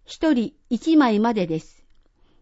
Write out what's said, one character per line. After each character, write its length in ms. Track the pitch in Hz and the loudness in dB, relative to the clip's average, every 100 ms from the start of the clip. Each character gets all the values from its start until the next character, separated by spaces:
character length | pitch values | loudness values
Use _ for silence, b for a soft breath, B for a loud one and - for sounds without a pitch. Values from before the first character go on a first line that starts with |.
一 280 | - - 320 | -20 -4 0
人 200 | 247 214 _ - | 0 -2 _ -8
一 260 | 233 - 311 | -6 0 2
枚 220 | 262 208 | 2 2
ま 160 | 226 | 0
で 120 | 214 170 | -2 -2
で 140 | 160 | -4
す。 240 | - _ _ _ _ _ _ _ | -8 _ _ _ _ _ _ _